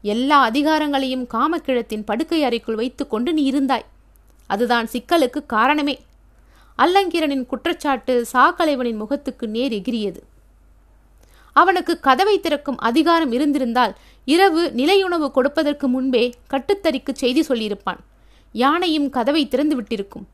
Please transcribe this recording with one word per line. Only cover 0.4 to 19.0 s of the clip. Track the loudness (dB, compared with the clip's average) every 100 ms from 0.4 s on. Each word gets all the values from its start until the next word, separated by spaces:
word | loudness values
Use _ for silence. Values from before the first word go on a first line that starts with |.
| 4
அதிகாரங்களையும் | 2 2 0 0 -2 -2 -4 -4
காமக்கிழத்தின் | -2 0 -2 -2 -4 -2 -8 -4
படுக்கை | -4 -2 0
அறைக்குள் | 0 -2 -4 -2
வைத்துக்கொண்டு | -4 -6 -6 -2 0
நீ | 0 0
இருந்தாய். | 0 0 -2 -4 _ _ _ _ _ _
அதுதான் | -2 0 0 0
சிக்கலுக்கு | -6 0 2 2 -2 -4
காரணமே." | 0 2 2 0 -4 _ _ _ _ _ _ _ 0
அல்லங்கீரனின் | 2 4 2 0 0 -2 -4
குற்றச்சாட்டு | -4 -4 -4 -2 -2 0 -2 0
சாக்கலைவனின் | 2 2 4 0 0 -2 -4
முகத்துக்கு | -6 -6 -6 -8 -8
நேர் | -4 -2
எகிரியது. | -4 -4 -4 -4 -8 -20 _ _ _ _ _ _ _ _ _ _ _ -2
அவனுக்கு | 2 4 2 0 -2
கதவை | 2 2 4 2
திறக்கும் | 0 -4 -4 -4
அதிகாரம் | 0 2 2 2 2
இருந்திருந்தால் | 0 0 0 0 0 0 -2 -20 -14 0
இரவு | 4 4 4 -2 0
நிலையுணவு | 2 2 2 -2 0
கொடுப்பதற்கு | 0 0 0 -2 -2 -2
முன்பே | -2 0 0 0 -4 _
கட்டுத்தறிக்கு | -6 -2 -2 0 -4 -6
செய்தி | -4 0 0
சொல்லியிருப்பான். | 0 -2 -4 -6 -8 -10 -16 _ _ -20 _
யானையும் | -2 0 2 0 0